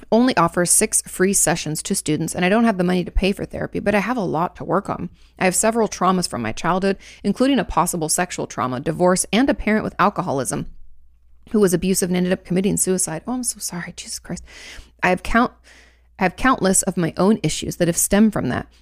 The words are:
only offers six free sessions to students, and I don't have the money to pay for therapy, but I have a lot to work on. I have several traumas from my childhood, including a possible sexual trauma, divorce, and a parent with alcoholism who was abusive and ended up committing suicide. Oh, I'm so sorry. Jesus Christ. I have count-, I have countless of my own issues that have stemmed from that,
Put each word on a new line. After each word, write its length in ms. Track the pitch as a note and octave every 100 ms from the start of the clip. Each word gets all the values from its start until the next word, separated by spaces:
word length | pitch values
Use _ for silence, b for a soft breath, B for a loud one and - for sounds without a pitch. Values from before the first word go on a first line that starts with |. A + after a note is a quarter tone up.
| -
only 260 | A3 B3+ A#3+
offers 360 | A3+ - F3
six 300 | - A3 -
free 320 | - - F#3+
sessions 480 | G3+ - E3+ D3+ D#3
to 100 | -
students, 400 | G3+ - D3+ D#3+
and 100 | -
I 40 | F3+
don't 160 | G#3+
have 140 | A#3 F#3
the 60 |
money 200 | F3 F#3
to 80 | F3
pay 180 | - F#3+
for 140 | G3+
therapy, 340 | - - - F3
but 160 | G3+
I 60 | G#3
have 160 | F#3+ B3
a 60 |
lot 340 | F3 D3 F3 -
to 80 |
work 240 | D3 E3 -
on. 180 | - F3 b b b
I 60 |
have 100 | F#3
several 320 | F3 A3 A3+ G#3
traumas 400 | - F#3 F#3 F3
from 160 | -
my 80 | A2
childhood, 460 | - E3+ A#3 G3 G3 B B
including 380 | G3+ G3 C4 C4
a 40 |
possible 440 | - - E3+ F3 D#3
sexual 400 | - F3 - -
trauma, 320 | - B2 B2+
divorce, 440 | D#3+ D#3 F3+ F#3 -
and 160 | G3+ C#4+
a 60 |
parent 300 | G#3 - G#3+
with 100 | - -
alcoholism 640 | F#3 - F3+ C#3 B2 - - - - - - - - - -
who 100 | G#3+
was 140 | F#3+
abusive 360 | F3 F#3 F#3 F3+
and 60 | F3+
ended 160 | F3+
up 120 | F#3
committing 320 | - F3+ G3 E3+
suicide. 460 | - F#3 - D#3+ -
Oh, 80 |
I'm 100 | B3+
so 140 | A#3 G#3
sorry. 340 | - F3+ F3 -
Jesus 220 | - -
Christ. 240 | - E3+ B B B B B _
I 80 | -
have 120 | F3+
count-, 300 | - A3+ B3 - b b b b b -
I 40 |
have 140 | F#3 -
countless 460 | C4 C4 F#3 F#3+
of 140 | - F3+
my 160 | E3 -
own 220 | F#3 A3
issues 340 | D#3+ - - -
that 120 | E3+
have 80 | E3+
stemmed 360 | - G3+ A3
from 160 | E3+ D3
that, 200 | - - b